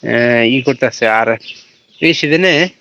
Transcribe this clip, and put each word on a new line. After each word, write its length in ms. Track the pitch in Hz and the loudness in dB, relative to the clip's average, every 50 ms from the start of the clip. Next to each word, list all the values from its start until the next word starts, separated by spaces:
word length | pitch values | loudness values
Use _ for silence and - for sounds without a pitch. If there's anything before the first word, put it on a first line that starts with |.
এ, 120 | - 120 117 117 120 120 120 117 117 113 127 | -4 -2 0 0 2 2 2 2 2 2 0
ই 60 | 135 | 0
করতাছে। 460 | 123 139 135 120 135 120 - - 123 110 | 0 -2 -2 0 -2 -4 -2 -2 0 0
আর 280 | 107 113 113 113 113 110 - - - - - _ _ _ _ _ _ - | 2 2 0 0 -2 -4 -6 -18 -20 -20 -20 _ _ _ _ _ _ -2
এই 140 | 160 160 - | -2 -2 0
সিজনে 540 | - - 147 151 165 185 185 160 143 170 185 - _ | 0 0 0 0 2 2 2 2 2 0 -2 -4 _